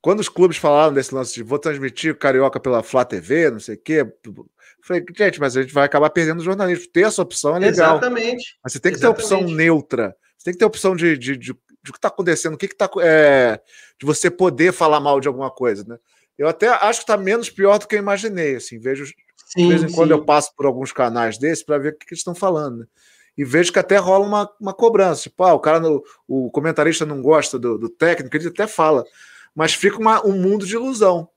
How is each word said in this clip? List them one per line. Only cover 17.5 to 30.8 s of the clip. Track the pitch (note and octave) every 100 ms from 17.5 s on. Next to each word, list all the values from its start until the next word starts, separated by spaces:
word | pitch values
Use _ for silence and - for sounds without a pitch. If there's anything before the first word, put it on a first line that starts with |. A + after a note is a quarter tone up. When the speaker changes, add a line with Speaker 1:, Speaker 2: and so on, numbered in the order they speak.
| - G3 G#3
Speaker 1:
do | G#3
que |
eu | G#3+
imaginei, | G3+ G3+ A3 F#3+ D#3 B2+
assim, | - A#2
vejo, | A#2+ C3+ C#3
Speaker 2:
Sim, | - _ _ _
Speaker 1:
de | F3+ F3
vez | D#3+
em | D#3+
quando | D#3 E3
Speaker 2:
sim. |
Speaker 1:
eu | D3+
passo | D3+ D3 C#3+ _
por | C#3
alguns | B2 C3+
canais | - A#2+ A#2 A2+ G#2+
desses | C#3+ D#3+
pra | - D3
ver | C#3
o | D3+
que | -
que |
eles | E3+
tão | -
falando, | F3 G3 D#3+ D3 A#2
né? | A#2 _ _ _ _ -
E |
vejo | C#3 C#3+ E3+
que | G3+
até | F#3+ G3
rola | F#3 F#3+ G3+
uma, | G#3 G3+ _
uma | G3
cobrança, | F#3+ A#3 G#3+ F#3 D3
tipo, | - _
ah, | F#3
o | D3+
cara, | D3+ D#3+
no, | D#3+ D3 - _ _
o | C3+ B2
comentarista | D3 D#3 D#3+ D3+ D#3+ D3+
não | C#3+
gosta | C3 D#3 - C3
do, | A#2+ A2
do | A2+
técnico, | - D3+ E3 C3 D3+
ele | E3
até | E3+ G#3
fala, | - D#3+ C#3+ A#2 _ - - _
mas | - D#3+
fica | - G3 G3+
uma, | A3 A3 G#3+
um |
mundo | G3 F3+ G#3 F#3+
de |
ilusão. | A3+